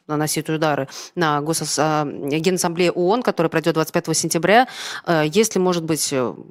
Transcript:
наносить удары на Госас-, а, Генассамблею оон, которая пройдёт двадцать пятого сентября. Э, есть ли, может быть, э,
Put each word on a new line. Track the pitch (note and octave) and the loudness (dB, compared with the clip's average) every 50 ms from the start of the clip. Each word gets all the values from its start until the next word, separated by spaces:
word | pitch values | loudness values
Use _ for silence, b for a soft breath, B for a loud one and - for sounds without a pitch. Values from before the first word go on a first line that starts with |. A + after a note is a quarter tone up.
| _ - | _ -4
наносить | D3+ D3 D3+ D3+ - - D3+ - | -2 -2 0 0 -2 -4 -2 -2
удары | D#3 D#3 D#3+ D#3 D3 C3+ C3+ C#3 B B B B B | -2 0 0 0 0 0 -2 -6 B B B B B
на | - F3 D#3 D3 D3 | -2 0 2 2 0
Госас-, | C#3+ D3+ E3 D#3 D#3+ D3 - - | 0 -2 -2 -2 -2 -4 -2 0
а, | C#3 D#3 D#3 D3+ D3+ | 0 2 2 0 0
Генассамблею | C#3+ - G2+ F2 C#3+ C3+ D#3+ D#3+ F#3 F#3 F3 - F3 E3+ E3 F3+ E3+ - | -2 -4 -6 -6 -4 -2 0 2 2 2 2 0 0 0 2 2 2 2
оон, | - F3+ F3 G#3 - D3+ | 2 2 2 2 2 0
которая | - F#3+ - E3+ D#3+ | 0 0 0 0 0
пройдёт | - E3 D#3 E3+ D#3+ | 0 0 0 0 2
двадцать | D#3+ D#3+ - - | 0 0 0 0
пятого | F3 E3 - D#3+ | -2 -2 -2 -2
сентября. | - - E3+ - E3+ D#3+ F3+ G3 A#3 B3+ B3 B B B B B B B - | -2 -2 -2 -2 0 2 4 6 6 4 4 B B B B B B B 0
Э, | F3 D#3+ D3+ D#3 D3+ | 2 2 2 2 4
есть | G3 A3+ G#3+ - | 2 2 2 2
ли, | G3 | 0
может | F#3 F#3 F3+ E3+ D#3+ | 2 2 0 0 0
быть, | D#3 D#3+ C#3+ - - C#3+ | -2 -2 -2 -2 -2 -2
э, | C3 B2+ A2+ D2+ - - - | -2 -2 -2 -4 -8 -14 -20